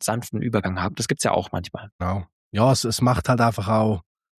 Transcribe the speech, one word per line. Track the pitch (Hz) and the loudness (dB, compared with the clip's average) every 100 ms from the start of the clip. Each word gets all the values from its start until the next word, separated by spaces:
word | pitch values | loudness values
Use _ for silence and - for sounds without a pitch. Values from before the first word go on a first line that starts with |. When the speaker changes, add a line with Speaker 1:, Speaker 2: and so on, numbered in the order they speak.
Speaker 1:
sanften | - 117 - - | -4 -4 -4 -6
Übergang | 120 110 95 92 | -2 0 0 -2
habe.“ | 90 - | -4 -4
Das | 117 | -4
gibt's | - | 0
ja | 110 | 0
auch | - - | 0 -2
manchmal. | 92 90 - 104 - | -6 -8 -12 -14 -6
Speaker 2:
Genau. | 90 92 87 _ _ | -4 -4 -8 _ _
Ja, | 101 127 | 2 4
es, | 135 | 4
es | 117 - | 0 0
macht | 123 113 - | 2 2 2
halt | 120 | 2
einfach | 117 113 98 | 2 0 0
auch | 110 110 98 - _ _ _ | 2 2 0 -6 _ _ _